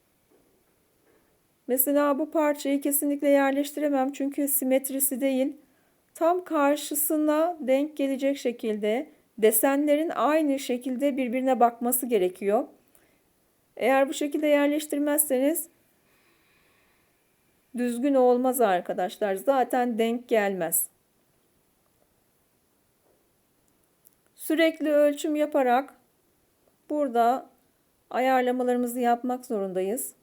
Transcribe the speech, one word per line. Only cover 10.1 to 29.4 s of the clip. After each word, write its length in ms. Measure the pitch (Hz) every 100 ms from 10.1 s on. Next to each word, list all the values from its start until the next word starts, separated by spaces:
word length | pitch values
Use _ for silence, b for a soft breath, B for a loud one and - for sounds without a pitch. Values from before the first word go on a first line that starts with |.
| - 240 311 302 269
şekilde 580 | - 247 269 247 285 262
birbirine 440 | 254 247 262 247
bakması 460 | 240 233 240 254 240
gerekiyor. 580 | 220 180 185 196 220 294 - _ b b b b _ _ _ _ -
Eğer 320 | 220 269 277
bu 40 |
şekilde 340 | 320 294 302 302
yerleştirmezseniz 1200 | 294 285 294 302 285 294 294 294 254 277 339 - _ _ _ b b b b b b b b b b b _ _ _ _ _ _ 226
düzgün 360 | 247 240 285
olmaz 460 | 269 247 247 254 247
arkadaşlar. 760 | 220 180 185 180 180 - 208
Zaten 640 | 190 269 269 247 262 247 220
denk 300 | 226 240 240
gelmez. 600 | 233 202 190 165 - - _ _ _ _ _ _ _ _ _ _ _ _ _ _ _ _ _ _ _ _ _ _ _ _ _ _ _ _ _ _ _ _ _ _
Sürekli 580 | - - 311 330 320 294
ölçüm 440 | 294 294 285 330 302
yaparak 580 | 302 302 254 247 277 - _ _ _ _ _ _ _ _ -
burada 600 | 302 277 233 233 269 - _ _ _ _ _ -
ayarlamalarımızı 880 | 226 262 262 247 254 247 247 247 240
yapmak 460 | 240 240 247 247